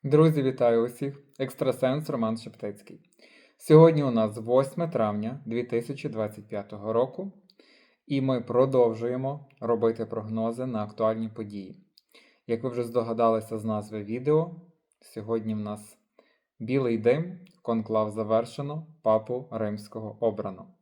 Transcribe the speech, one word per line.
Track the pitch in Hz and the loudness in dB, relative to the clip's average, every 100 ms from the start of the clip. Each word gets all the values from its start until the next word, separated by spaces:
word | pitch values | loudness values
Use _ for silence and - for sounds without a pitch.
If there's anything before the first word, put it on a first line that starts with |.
Друзі, | 143 151 160 156 | 4 6 6 4
вітаю | 131 131 120 117 | 0 2 4 4
усіх! | 120 - 139 139 _ - | 0 -4 -8 -8 _ -8
Екстрасенс | 135 - 131 127 131 143 151 | -8 -2 -2 0 0 0 -4
Роман | 139 113 113 | -2 -2 -4
Шептицький. | 113 - 104 101 - - _ _ - _ _ _ | -8 -10 -10 -10 -18 -20 _ _ -20 _ _ _
Сьогодні | - 156 160 151 | 8 10 10 8
у | 139 | 2
нас | 117 107 107 | 2 0 -2
восьме | 110 127 135 - 120 | 2 2 2 -4 -4
травня | 120 107 104 110 139 113 | 0 0 -2 -6 -8 -6
дві | 117 | -6
тисячі | 120 117 120 135 151 | -2 -4 -4 -8 -8
двадцять | 110 107 107 104 | -4 -6 -6 -10
п'ятого | 104 98 104 104 | -10 -10 -10 -2
року, | 113 135 160 196 - _ _ _ _ _ _ - | 0 0 -4 -10 -12 _ _ _ _ _ _ -4
і | 139 | -2
ми | 131 127 | 0 -2
продовжуємо | 110 120 135 131 117 110 117 123 131 151 - _ | 0 2 4 6 4 2 -4 -2 -4 -6 -14 _
робити | 117 113 113 117 110 | -2 2 2 0 -6
прогнози | 113 107 113 113 117 127 | -6 -6 -2 -2 -4 -6
на | 113 | -4
актуальні | 107 107 110 110 113 | -6 0 0 0 -6
події. | 110 104 104 92 - _ _ _ - _ _ - | -8 -10 -10 -12 -18 _ _ _ -20 _ _ -6
Як | 117 | -4
ви | 127 | -2
вже | 120 | -4
здогадалися | 120 120 113 113 113 110 110 110 | -2 -2 -2 2 4 2 -2 -6
з | |
назви | 110 107 104 107 | -4 -4 -4 -10
відео, | 104 117 131 156 165 175 - _ _ _ | -6 -4 2 2 0 -8 -20 _ _ _
сьогодні | - 113 104 117 110 | -16 -12 -4 -4 -2
в | 107 | -6
нас | 104 104 - _ _ _ _ _ _ _ | -6 -10 -14 _ _ _ _ _ _ _
білий | 113 139 123 113 | -2 0 0 2
дим, | 113 143 175 - - _ | 2 2 -2 -10 -20 _
конклав | - 113 110 110 110 | -4 -4 0 0 0
завершено, | 104 107 110 120 - 143 156 - - | -4 0 0 0 -8 -8 -8 -12 -4
папу | 113 110 110 123 - | 2 2 0 -8 -6
римського | 113 107 104 104 113 110 104 | -4 -4 -4 -10 -12 -12 -2
обрано. | 117 104 101 92 95 _ | -2 -2 -8 -10 -20 _